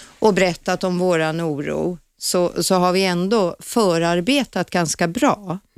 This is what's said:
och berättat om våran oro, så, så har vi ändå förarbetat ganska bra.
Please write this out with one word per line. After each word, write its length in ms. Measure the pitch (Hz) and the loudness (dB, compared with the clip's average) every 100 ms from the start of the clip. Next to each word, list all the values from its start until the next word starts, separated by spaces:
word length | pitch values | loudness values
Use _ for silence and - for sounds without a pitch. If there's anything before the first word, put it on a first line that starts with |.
| - - | -20 0
och 140 | 214 | 2
berättat 500 | 185 185 165 - 180 | 4 2 0 -4 -2
om 140 | 185 175 | -2 0
våran 420 | 180 165 160 165 | 2 2 0 -2
oro, 580 | 165 143 156 151 165 175 _ - | -4 -4 -6 -4 -4 -6 _ -12
så, 440 | - 185 175 - | -4 0 0 -2
så 120 | - | 0
har 180 | 185 180 | 2 2
vi 120 | 185 | 2
ändå 520 | 190 175 190 226 175 - | 0 0 0 0 0 -4
förarbetat 1080 | - 240 196 165 170 175 180 285 220 190 170 | -4 0 2 2 2 0 0 0 0 -4 -4
ganska 380 | 180 160 - 175 | -2 -2 -2 -2
bra. 500 | 175 277 190 190 180 - | 0 0 0 -4 -10 -10